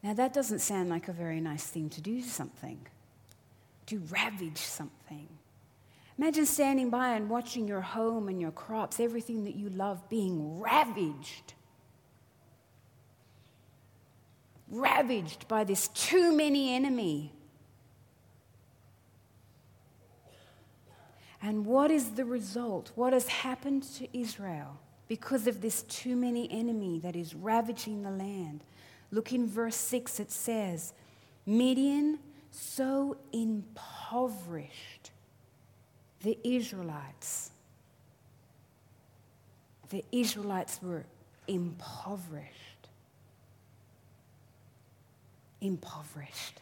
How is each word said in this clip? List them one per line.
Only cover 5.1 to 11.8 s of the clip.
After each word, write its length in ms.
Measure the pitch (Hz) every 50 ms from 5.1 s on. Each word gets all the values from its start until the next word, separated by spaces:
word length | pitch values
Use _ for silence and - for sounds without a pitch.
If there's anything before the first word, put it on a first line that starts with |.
| 151 147 147 160 160 - - - - - - - - - - - - - - - -
Imagine 280 | - 294 320 294 311 302
standing 440 | 269 - - 285 269 277 269 254 240
by 260 | 233 247 254 254 233
and 140 | 214 208 208
watching 400 | 226 240 240 240 - 247 220 208
your 100 | 202 190
home 480 | 185 175 - 226 226 226 226 226 208
and 140 | 196 190 185
your 100 | 170 160
crops, 480 | 160 - - - 220 220 208 - - -
everything 460 | 233 233 233 233 220 - 233 220 208
that 100 | 202 -
you 140 | - 202 202
love, 400 | 185 185 190 202 196 180 185 -
being 500 | - 226 202 185 180 160 151 151 160 175
ravaged. 920 | 214 220 233 294 311 240 214 208 180 156 147 139 139 - - - - - - _ _ _ _ _